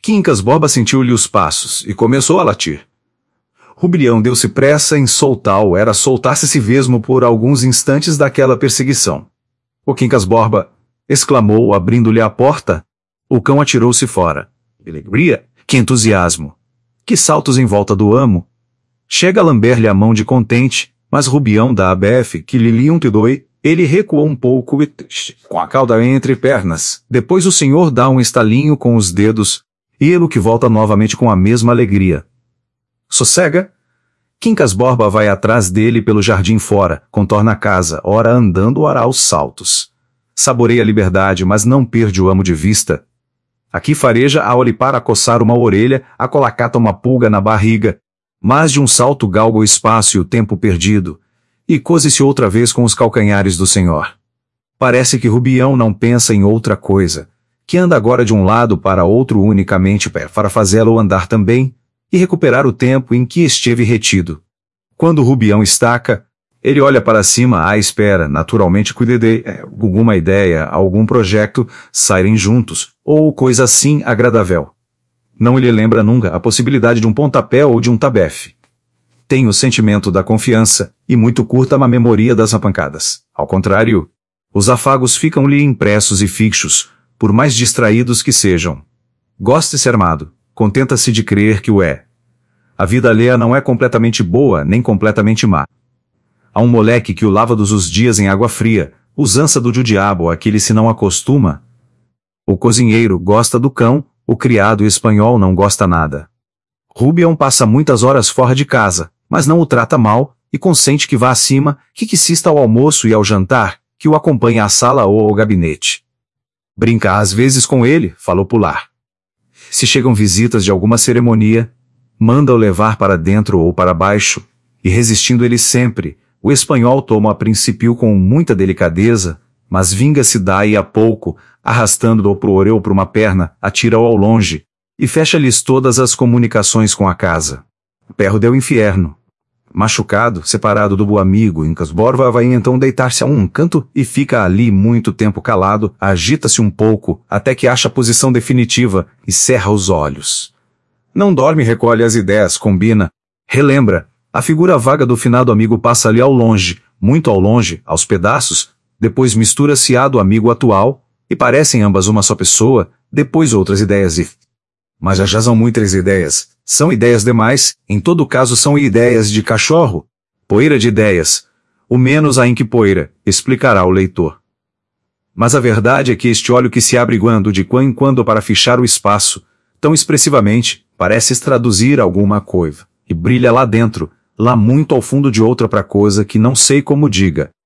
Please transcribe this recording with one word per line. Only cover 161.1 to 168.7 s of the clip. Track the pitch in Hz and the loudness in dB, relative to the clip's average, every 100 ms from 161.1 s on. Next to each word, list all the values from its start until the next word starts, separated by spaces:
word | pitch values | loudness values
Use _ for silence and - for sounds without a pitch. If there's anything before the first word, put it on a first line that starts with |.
| _ _ | _ _
e | - | -2
parecem | 123 131 151 127 | 0 2 2 2
ambas | 104 95 95 | 2 2 0
uma | 107 | 0
só | 98 107 | -2 -2
pessoa, | 92 - 123 131 90 _ _ | -2 0 2 2 0 _ _
depois | - 139 160 156 | -4 -2 0 0
outras | 110 92 98 | 0 0 -2
ideias | 101 101 95 80 | 0 0 0 -2
e, | 85 _ _ _ _ _ _ _ | -6 _ _ _ _ _ _ _
mas | 87 95 | -4 -2
já, | 98 | 0
já | 101 | 0
são | 113 113 | 0 2
muitas | 117 113 104 | 2 0 0
ideias, | 95 92 98 80 - - _ - | 0 0 -2 -2 -6 -8 _ -6
são | - 156 | -2 0
ideias | 123 120 120 | 2 2 2
demais, | 107 117 110 135 - - _ | 2 2 2 0 -2 -6 _
em | 101 | -4
todo | 92 170 143 | 0 0 0
caso | 127 127 120 | 0 0 0
são | 147 | 0